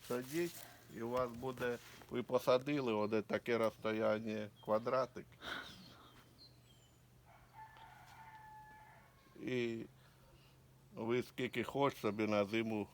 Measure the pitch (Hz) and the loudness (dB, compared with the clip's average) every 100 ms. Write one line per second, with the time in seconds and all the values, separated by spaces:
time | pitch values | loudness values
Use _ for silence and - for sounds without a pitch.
0 | - 123 127 156 175 - - - - - | -4 -4 -2 -2 -2 -4 -16 -18 -14 -6
1 | 117 123 127 117 131 120 123 120 - - | -2 0 0 -2 -6 -2 -2 -2 -8 -20
2 | - 123 117 127 - 127 135 147 127 107 | -6 -4 2 2 6 4 6 0 2 2
3 | 104 110 104 107 - 117 113 - 113 110 | 4 2 2 -2 2 4 4 2 -2 2
4 | 110 107 113 107 104 - - 107 120 127 | 4 2 0 -4 -6 -10 2 2 4 0
5 | 127 - - - - - - - - - | 0 -4 -14 -14 -8 -8 -10 -16 -18 -20
6 | - - - - - - - - - - | -20 -20 -20 -20 -20 -20 -20 -20 -20 -20
7 | - - - - - 880 880 880 906 740 | -20 -20 -20 -20 -20 -18 -18 -18 -20 -20
8 | - 855 880 880 855 855 855 855 - - | -20 -18 -18 -18 -18 -18 -20 -20 -20 -20
9 | - - - - - 123 117 113 - - | -20 -20 -20 -10 -4 -2 -2 -4 -8 -16
10 | - - - - - - - - - - | -20 -20 -20 -20 -20 -20 -20 -20 -18 -6
11 | 113 123 117 - 127 123 110 135 139 - | 0 0 0 -4 -4 -2 -2 2 2 2
12 | 113 104 107 104 101 113 113 107 98 | -2 2 2 4 4 2 0 -2 -4